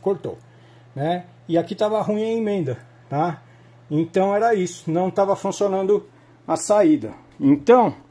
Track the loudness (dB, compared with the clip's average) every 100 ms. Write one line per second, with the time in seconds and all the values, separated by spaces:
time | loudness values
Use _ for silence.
0 | -4 -4 -6 -12 -18 -20 -20 -20 -18 -6
1 | -4 -4 -8 -18 -2 -2 -2 -2 -2 0
2 | -2 -2 -2 -2 -2 -2 -4 -6 -12 -20
3 | -6 -2 -2 -4 -14 -20 _ -20 -6 -4
4 | -2 0 0 2 2 0 -2 -6 -4 -2
5 | 0 0 0 0 -4 -2 -2 0 0 0
6 | -2 -18 _ _ -6 -4 2 4 4 2
7 | -2 -14 -20 -2 2 4 6 4 4 -2
8 | -14